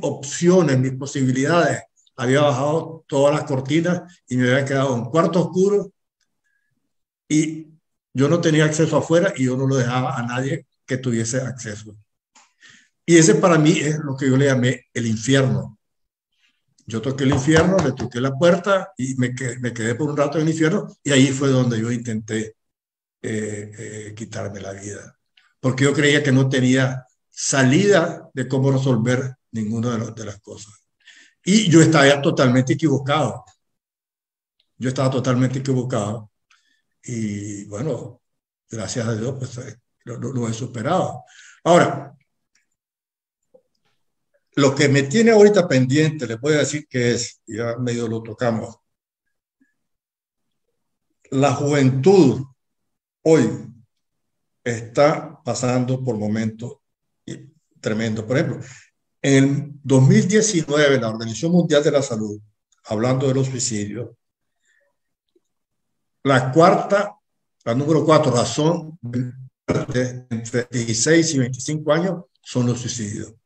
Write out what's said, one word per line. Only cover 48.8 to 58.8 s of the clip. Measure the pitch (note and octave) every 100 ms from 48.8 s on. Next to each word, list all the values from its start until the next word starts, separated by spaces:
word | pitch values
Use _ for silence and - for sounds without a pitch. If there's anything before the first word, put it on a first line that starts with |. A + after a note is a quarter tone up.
| _ _ _ _ _ _ _ _ C4 _ _ _ _ _ _ _ _ _ _ _ _ _ _ _ -
La | C3+ C3+
juventud | B2 C#3+ D3 C3 - F#3 G3 C3+ A2 - _ _ _ _ _ _ _
hoy | D#3+ D#3 A2 - - - _ _ _ _ _ _ _ _
está | B2 A2+ A2 D#3 D3 F3 - -
pasando | - A2 B2+ B2+ B2 C3
por | B2+ G#2+
momentos | G#2+ A2 A2 A2 B2 - _ _ _ _ - - - _ _ _
tremendos. | A#2 G#2+ A2+ G#2+ G#2
Por | C3
ejemplo, | C3 - - -